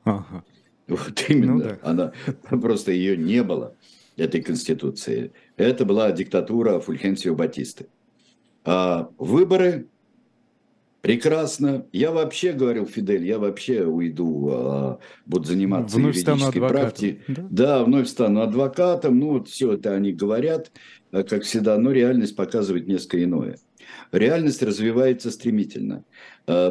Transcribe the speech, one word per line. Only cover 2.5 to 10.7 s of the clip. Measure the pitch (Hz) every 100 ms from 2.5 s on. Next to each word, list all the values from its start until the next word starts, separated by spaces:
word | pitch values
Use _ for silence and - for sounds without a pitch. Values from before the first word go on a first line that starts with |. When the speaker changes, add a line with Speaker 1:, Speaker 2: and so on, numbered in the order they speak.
| 131
Speaker 2:
просто | 113 104 -
её | 92 95 92
не | 82 117
было, | 104 78 60 - _ _ _ -
этой | 82 82
Конституции. | - 82 - 78 69 69 - 58 60 - _ -
Это | 113 120
была | 107 101 107
диктатура | 87 90 92 85 117 110 90
Фульхенсио | - 82 98 95 92
Батисты. | 80 80 - 67 - - _ _ _ _ _ _ _
А, | - 92 90 87 80 -
выборы. | 135 131 185 190 180 160 - _ _ _ _ _ _ _ _